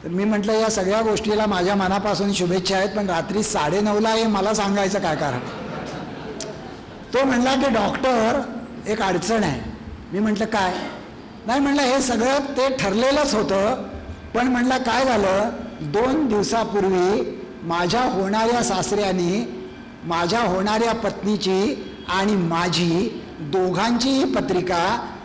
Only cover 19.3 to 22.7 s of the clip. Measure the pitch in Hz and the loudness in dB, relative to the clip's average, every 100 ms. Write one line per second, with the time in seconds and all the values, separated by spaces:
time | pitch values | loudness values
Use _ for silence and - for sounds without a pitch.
19.3 | 202 240 - - - - - 160 170 175 | 0 -2 -8 -12 -14 -16 -12 -4 0 2
20.3 | 220 220 185 202 220 233 220 208 202 196 | 2 2 0 0 2 2 0 -2 -2 -2
21.3 | 208 185 190 220 - - - - 185 202 | 0 2 2 0 -2 -8 -12 -4 0 2
22.3 | 202 170 165 180 | 2 2 0 0